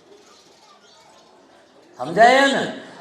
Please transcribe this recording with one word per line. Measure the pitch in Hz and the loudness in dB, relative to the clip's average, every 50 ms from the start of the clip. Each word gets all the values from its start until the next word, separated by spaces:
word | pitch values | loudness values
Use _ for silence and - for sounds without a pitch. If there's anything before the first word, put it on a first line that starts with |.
| _ _ 415 - _ _ - _ _ _ _ _ _ _ - _ _ _ _ _ _ _ _ _ _ _ _ _ _ _ _ _ _ _ _ _ _ _ _ - | _ _ -20 -20 _ _ -20 _ _ _ _ _ _ _ -20 _ _ _ _ _ _ _ _ _ _ _ _ _ _ _ _ _ _ _ _ _ _ _ _ -16
સમજાય | 123 143 170 196 226 240 262 269 277 | -12 -6 0 2 4 4 4 4 2
ને | 277 240 180 117 - - - - - - - | 0 -2 -4 -6 -8 -10 -14 -18 -20 -20 -18